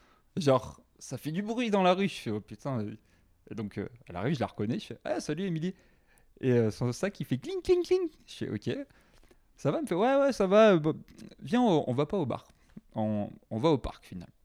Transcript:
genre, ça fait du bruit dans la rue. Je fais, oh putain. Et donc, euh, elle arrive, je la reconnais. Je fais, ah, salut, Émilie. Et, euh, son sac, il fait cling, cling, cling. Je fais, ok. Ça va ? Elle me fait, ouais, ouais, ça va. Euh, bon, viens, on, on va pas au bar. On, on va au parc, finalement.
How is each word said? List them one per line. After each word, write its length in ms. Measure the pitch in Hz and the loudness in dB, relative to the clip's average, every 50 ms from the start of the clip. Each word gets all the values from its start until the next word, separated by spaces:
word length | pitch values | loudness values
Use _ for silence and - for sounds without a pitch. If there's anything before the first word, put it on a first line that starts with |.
| _ _ _ _ _ _ _ | _ _ _ _ _ _ _
genre, 460 | - 170 139 131 123 - - - - _ _ _ _ | -2 2 4 4 2 2 -2 -10 -20 _ _ _ _
ça 180 | - - 139 123 | -14 -14 -14 -10
fait 140 | - 151 | -8 -6
du 100 | 156 175 | -6 -6
bruit 280 | 208 208 233 233 247 233 | -4 -4 -4 -2 -2 0
dans 140 | 202 202 185 | 2 2 4
la 100 | 180 185 | 4 4
rue. 140 | 180 202 196 | 2 0 -2
Je 80 | - | -2
fais, 160 | - - 120 | -6 -6 -6
oh 100 | 104 - | -6 -6
putain. 440 | - - 110 - - 143 131 120 104 104 113 110 _ _ _ _ _ _ _ _ _ - | -6 -10 -16 -10 -8 -6 -4 -4 -4 -6 -8 -12 _ _ _ _ _ _ _ _ _ -12
Et 60 | 104 | -10
donc, 220 | 101 110 101 - - | -8 -8 -6 -6 -6
euh, 100 | 98 - - - - - | -8 -8 -10 -16 -18 -12
elle 80 | 87 | -8
arrive, 200 | 87 98 127 170 | -4 -2 -2 0
je 40 | 123 | -2
la 80 | 110 98 | -2 -4
reconnais. 320 | - - 107 104 123 214 | -4 -4 -4 -4 -4 -4
Je 80 | - - | -6 -10
fais, 100 | - - - | -14 -10 -6
ah, 140 | - - - | -4 -4 -4
salut, 240 | - - 151 156 196 | -4 -4 -6 -4 -4
Émilie. 280 | 196 170 160 156 185 190 - _ _ _ _ _ _ _ _ _ _ _ - | -4 -4 -2 -4 -4 -6 -8 _ _ _ _ _ _ _ _ _ _ _ -4
Et, 100 | - 131 | 0 2
euh, 200 | 123 120 113 110 | 4 4 4 2
son 200 | 101 - 123 120 | 0 -2 -2 -4
sac, 280 | 120 - - 202 - - | -2 -2 -4 -4 -4 -6
il 60 | - | -4
fait 120 | - 131 127 | -4 -4 -4
cling, 240 | - 311 392 381 | -4 -6 -6 -4
cling, 220 | 339 - 370 359 339 | 2 2 2 2 4
cling. 260 | - 370 370 370 320 - _ _ | 2 0 0 0 -2 -6 _ _
Je 80 | - - | -20 -10
fais, 160 | - - - | -8 -6 -6
ok. 360 | - 107 - - - 277 277 - _ _ _ _ _ - - _ _ _ _ _ _ | -6 -4 -4 -4 -6 -6 -8 -12 _ _ _ _ _ -20 -20 _ _ _ _ _ _
Ça 160 | _ - 135 | _ -2 -2
va ? 60 | 175 311 | -2 -2
Elle 60 | 320 | -2
me 40 | - | -2
fait, 80 | 180 | 0
ouais, 220 | 165 208 254 277 277 | 0 2 2 4 4
ouais, 160 | 277 277 240 | 2 2 2
ça 140 | - 208 185 | 2 2 4
va. 260 | 190 214 220 220 196 | 6 8 8 8 8
Euh, 60 | 165 | 6
bon, 160 | 147 156 - - - - - - - - - - | 4 0 -2 -4 -8 -18 -20 -20 -20 -20 -18 -16
viens, 200 | - 135 170 240 | -6 -2 2 2
on, 220 | 247 226 175 151 - - | 4 4 4 4 2 2
on 60 | 123 | 0
va 120 | 123 147 | 0 0
pas 120 | 147 - 202 | 0 -2 -2
au 80 | 156 | -2
bar. 200 | 117 110 - - _ _ _ _ _ _ - - _ - | -2 -4 -6 -8 _ _ _ _ _ _ -20 -20 _ -6
On, 360 | 113 110 107 107 104 101 - - - _ _ | -4 -2 -2 -2 -2 -4 -6 -10 -16 _ _
on 80 | - 110 | -4 0
va 120 | 117 165 | 2 2
au 80 | 156 127 | 2 2
parc, 280 | - - - - - | 0 -6 -10 -10 -16
finalement. 280 | - - 92 80 - _ _ | -16 -14 -14 -14 -16 _ _